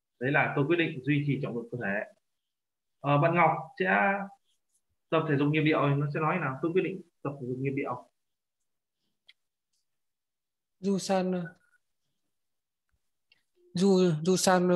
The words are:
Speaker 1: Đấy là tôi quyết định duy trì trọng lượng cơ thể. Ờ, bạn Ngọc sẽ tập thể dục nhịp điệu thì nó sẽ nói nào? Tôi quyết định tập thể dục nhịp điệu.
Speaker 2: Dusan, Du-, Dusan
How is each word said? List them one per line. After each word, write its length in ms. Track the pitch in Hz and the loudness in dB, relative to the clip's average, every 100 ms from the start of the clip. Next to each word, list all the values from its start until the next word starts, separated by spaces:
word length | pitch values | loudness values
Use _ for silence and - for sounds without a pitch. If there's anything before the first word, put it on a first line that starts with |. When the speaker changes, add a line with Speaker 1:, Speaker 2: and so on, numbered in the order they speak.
| _ _ | _ _
Speaker 1:
Đấy 120 | 127 | 0
là 220 | 143 123 147 | 0 0 0
tôi 100 | 139 | 0
quyết 100 | 170 | 0
định 220 | 160 135 | 0 -4
duy 200 | 135 147 147 | -2 -2 0
trì 120 | 127 | -4
trọng 140 | 143 120 | -4 -8
lượng 120 | 117 | -10
cơ 60 | 123 | -6
thể. 200 | 101 101 - _ _ _ _ _ _ _ _ _ | -4 -4 -6 _ _ _ _ _ _ _ _ _
Ờ, 180 | 143 143 | 0 2
bạn 180 | 170 175 | 2 4
Ngọc 160 | 160 135 - - | 2 2 -8 -4
sẽ 340 | 185 202 202 196 196 - _ _ _ _ _ _ _ | 0 2 2 -2 -8 -14 _ _ _ _ _ _ _
tập 120 | 160 156 | 0 2
thể 60 | 139 | 0
dục 80 | 147 | 2
nhịp 100 | 156 151 | 2 2
điệu 140 | 147 143 | 2 2
thì 60 | 139 | 0
nó 60 | 147 | -2
sẽ 60 | 160 | -2
nói 180 | 156 180 | -2 -2
nào? 200 | 143 131 | -4 -4
Tôi 100 | 165 | -2
quyết 80 | 185 | 0
định 200 | - 190 - _ | -2 -8 -14 _
tập 80 | - 143 | -10 -8
thể 60 | 123 | -8
dục 100 | 127 | -6
nhịp 120 | 135 131 | -4 -4
điệu. 340 | - 123 - _ _ _ _ _ _ _ _ _ _ _ _ _ _ _ _ _ _ _ _ _ _ _ _ _ _ _ | -6 -8 -12 _ _ _ _ _ _ _ _ _ _ _ _ _ _ _ _ _ _ _ _ _ _ _ _ _ _ _
Speaker 2:
Dusan, 640 | 185 196 - 190 185 180 170 - _ _ _ _ _ _ _ _ _ _ _ _ _ _ _ _ _ _ _ _ _ | -4 -2 0 -2 0 -4 -6 -14 _ _ _ _ _ _ _ _ _ _ _ _ _ _ _ _ _ _ _ _ _
Du-, 420 | 175 196 185 180 151 165 | 0 4 4 4 2 0
Dusan 420 | 185 - 185 180 | 2 4 4 4